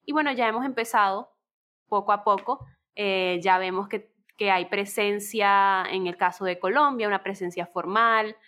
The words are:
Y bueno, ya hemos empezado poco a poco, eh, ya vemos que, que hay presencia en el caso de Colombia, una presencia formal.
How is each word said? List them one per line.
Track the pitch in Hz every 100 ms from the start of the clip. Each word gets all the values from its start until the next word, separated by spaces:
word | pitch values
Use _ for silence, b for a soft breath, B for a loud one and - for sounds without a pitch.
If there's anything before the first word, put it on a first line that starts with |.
| -
Y |
bueno, | 302 294
ya | 247 226
hemos | 226 269
empezado | 240 226 226 202 196 240 _ _ _ _ _ -
poco | 202 202
a | 208
poco, | 208 196 - 277 b b _ -
eh, | 202 190 185 175
ya | 185 185
vemos | 185 185 202
que, | 214 - _ _ -
que | 208
hay | 185 180
presencia | 202 202 226 208 208 202 220 202 196 196 190 180
en | 190 180
el | 175
caso | 180 175 190
de | 180
Colombia, | 185 247 294 254 208
una | 196
presencia | 190 196 180 175 170
formal. | 180 170 208 233 220 214 220